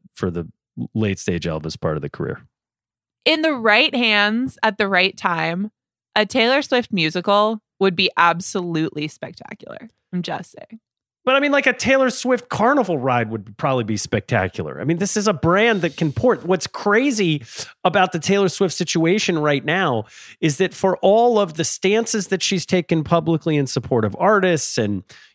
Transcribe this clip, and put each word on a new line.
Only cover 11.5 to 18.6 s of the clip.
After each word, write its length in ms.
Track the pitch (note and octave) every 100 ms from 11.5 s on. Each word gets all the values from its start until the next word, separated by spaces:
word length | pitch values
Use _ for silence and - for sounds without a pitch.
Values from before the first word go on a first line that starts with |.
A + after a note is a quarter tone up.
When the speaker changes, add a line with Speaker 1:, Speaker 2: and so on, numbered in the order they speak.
Speaker 1:
like, 160 | C#4 C4
a 60 |
Taylor 360 | B3 B3 C4+ C4
Swift 400 | - B3 B3 -
carnival 480 | - A3+ D4 F#3+ D3+
ride 320 | C3 B2 A2
would 260 | A2 G#2 -
probably 260 | D3 C3
be 140 | A2 G#2+
spectacular. 840 | - G#2+ - A2+ F#2 - D#2+ C2+
I 20 |
mean, 140 | B2+ E3+
this 180 | G3 G#3+
is 120 | G#3
a 60 |
brand 480 | E3 E3 F#3+ A#3 G3+
that 140 | D#3+ -
can 160 | D#3+
port. 340 | - B3 D#3+ E3+
What's 200 | F#3 -
crazy 760 | - G#3 G#3+ C#4+ G#3+ F3+ D3 A#2 - - -
about 300 | F3+ F#3+ F#3
the 60 | E3
Taylor 300 | - G3+ F#3
Swift 240 | -